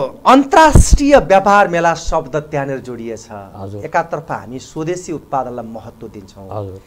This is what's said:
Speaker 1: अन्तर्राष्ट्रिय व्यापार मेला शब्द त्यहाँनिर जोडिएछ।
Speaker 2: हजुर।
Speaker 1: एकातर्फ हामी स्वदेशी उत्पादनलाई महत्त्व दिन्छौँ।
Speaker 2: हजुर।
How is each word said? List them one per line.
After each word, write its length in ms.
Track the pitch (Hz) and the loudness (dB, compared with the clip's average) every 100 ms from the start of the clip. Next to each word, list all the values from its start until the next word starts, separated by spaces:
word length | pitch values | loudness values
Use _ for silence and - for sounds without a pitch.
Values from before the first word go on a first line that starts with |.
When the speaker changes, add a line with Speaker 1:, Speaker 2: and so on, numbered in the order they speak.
| 135 - - | -2 -2 4
Speaker 1:
अन्तर्राष्ट्रिय 920 | 262 277 370 320 - - - 277 277 | 4 4 4 6 6 6 4 6 4
व्यापार 500 | 156 190 202 202 190 | 4 2 4 4 4
मेला 260 | 170 170 | 2 0
शब्द 420 | 160 - 160 156 156 | -2 -2 -4 -4 -8
त्यहाँनिर 420 | 151 147 139 135 | -6 -6 -6 -8
जोडिएछ। 500 | 113 120 113 110 - | -10 -12 -12 -12 -14
Speaker 2:
हजुर। 540 | 104 98 104 98 101 | -18 -16 -16 -14 -12
Speaker 1:
एकातर्फ 480 | 156 170 160 156 151 | -4 -4 -4 -8 -8
हामी 260 | 120 98 127 | -12 -10 -16
स्वदेशी 540 | - 156 160 180 180 | -14 -10 -8 -8 -8
उत्पादनलाई 520 | 147 - 139 123 123 | -12 -6 -6 -6 -10
महत्त्व 440 | 113 113 120 - 117 | -12 -14 -18 -18 -18
दिन्छौँ। 400 | 107 95 - 95 | -18 -20 -20 -14
Speaker 2:
हजुर। 280 | 104 101 95 | -12 -12 -14